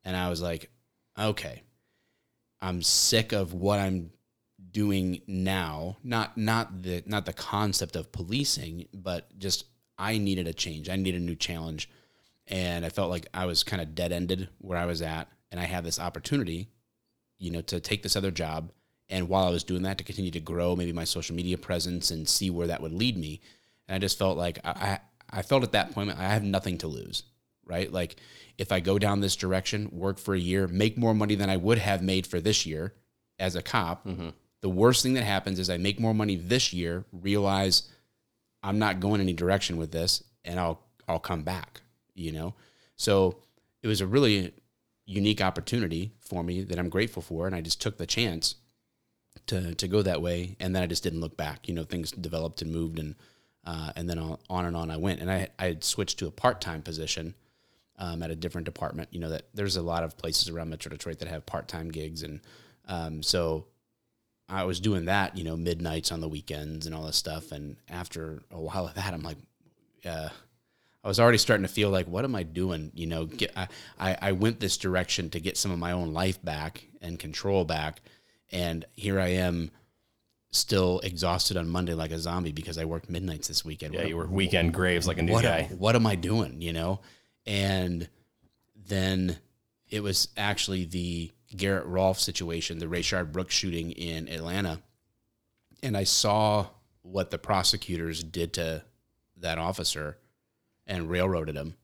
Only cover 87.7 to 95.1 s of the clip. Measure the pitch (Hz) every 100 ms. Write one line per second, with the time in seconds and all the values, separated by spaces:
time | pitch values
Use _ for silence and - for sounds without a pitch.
87.7 | 95 90 85 85 _ _ _ _ _ _
88.7 | 107 95 98 95 95 92 82 _ _ _
89.7 | _ _ 107 104 95 - - 101 101 -
90.7 | 95 85 90 87 85 82 _ _ 95 98
91.7 | 98 76 92 95 95 - - 85 85 -
92.7 | 82 82 87 - 95 82 82 92 - 95
93.7 | 85 82 - 85 80 80 82 82 95 92
94.7 | 80 - _ _